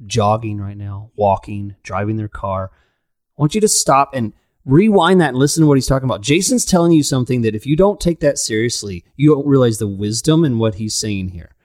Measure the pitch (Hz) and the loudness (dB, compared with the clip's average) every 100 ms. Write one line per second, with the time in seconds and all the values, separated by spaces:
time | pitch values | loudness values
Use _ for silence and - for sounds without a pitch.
0 | 104 110 104 110 113 104 98 101 101 101 | -6 -2 0 0 -4 -8 -10 -12 -12 -12
1 | 107 - 101 95 - 104 101 98 - 95 | -14 -2 0 0 -4 -10 -10 -12 -10 -6
2 | 104 110 107 - 101 95 95 - _ _ | -4 -4 -6 -8 -8 -6 -8 -14 _ _
3 | _ _ _ - 151 220 208 - - 139 | _ _ _ -4 -2 0 0 0 2 2
4 | 139 135 110 - _ _ 135 143 220 196 | 2 -2 -6 -8 _ _ 0 2 4 4
5 | 170 185 156 127 143 - 156 139 - 135 | 6 6 4 2 0 4 4 4 2 -2
6 | 131 98 107 160 185 247 - 180 170 160 | -2 -4 0 0 0 -2 2 2 4 4
7 | 139 135 123 127 113 107 127 156 196 202 | 2 -2 -2 -2 -2 -4 -4 2 2 2
8 | 175 165 147 139 - 110 117 - 104 87 | -4 0 -2 -2 -4 -2 -2 -4 -10 -12
9 | - - 147 147 143 135 123 107 104 98 | -14 0 2 4 2 2 2 0 -4 -4
10 | 104 110 - 156 160 113 113 98 110 - | -6 -2 0 2 2 0 -2 -4 -8 -6
11 | 113 98 92 87 - _ | -6 -6 -6 -10 -18 _